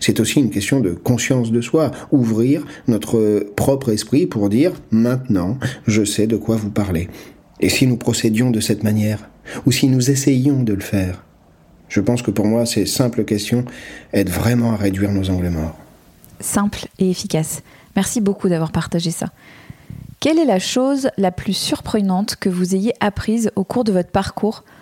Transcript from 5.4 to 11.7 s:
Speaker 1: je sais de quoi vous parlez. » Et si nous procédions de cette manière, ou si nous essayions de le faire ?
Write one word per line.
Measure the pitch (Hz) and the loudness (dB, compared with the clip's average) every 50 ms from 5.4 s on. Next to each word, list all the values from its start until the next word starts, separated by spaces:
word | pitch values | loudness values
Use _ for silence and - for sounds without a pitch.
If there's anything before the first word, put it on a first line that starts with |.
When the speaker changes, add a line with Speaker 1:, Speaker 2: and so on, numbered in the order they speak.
| 87 92 127 131 - - - - - | 0 -2 -4 -4 -6 -8 -8 -4 -2
Speaker 1:
je | 113 104 110 101 | 0 2 2 2
sais | - - - 107 | 2 0 0 2
de | 113 113 | 2 0
quoi | 101 - - 113 | 0 0 0 0
vous | 107 104 101 | 0 -2 -2
parlez. » | 104 110 101 95 87 80 - - - - - - - - - _ _ - | -2 -2 -2 -2 -2 -4 -4 -6 -10 -16 -20 -20 -20 -20 -20 _ _ -2
Et | - 92 | 0 0
si | - - 135 | 2 2 2
nous | 127 120 | 2 2
procédions | 110 - 117 113 - - 113 107 110 127 127 | 0 0 -2 0 0 2 0 2 2 2 2
de | 117 107 | 0 0
cette | - - 107 - 123 | 0 0 0 0 0
manière, | 107 107 107 107 107 104 101 - - - _ - - - - - | 0 0 2 0 0 -2 -4 -8 -14 -20 _ -16 -14 -8 -2 0
ou | 131 | 0
si | 123 - 143 135 | 2 4 4 4
nous | 131 127 120 139 | 4 4 2 2
essayions | 139 135 - 151 135 123 127 147 139 131 | 0 2 2 2 2 4 4 2 2 2
de | 123 110 101 | 2 0 0
le | 95 | -2
faire ? | - - 107 98 92 90 90 - - _ _ _ _ _ _ _ _ _ | -2 -2 -2 -2 -2 -2 -4 -8 -14 _ _ _ _ _ _ _ _ _